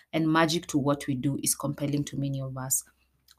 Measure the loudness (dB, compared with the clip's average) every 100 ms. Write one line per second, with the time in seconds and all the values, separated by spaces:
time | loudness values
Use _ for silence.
0 | _ 0 4 4 4 2 0 0 2 0
1 | 0 -2 0 0 -2 -2 -4 -2 -2 -2
2 | -2 -4 -4 -4 -6 -8 -4 -4 -4 _
3 | _ _ _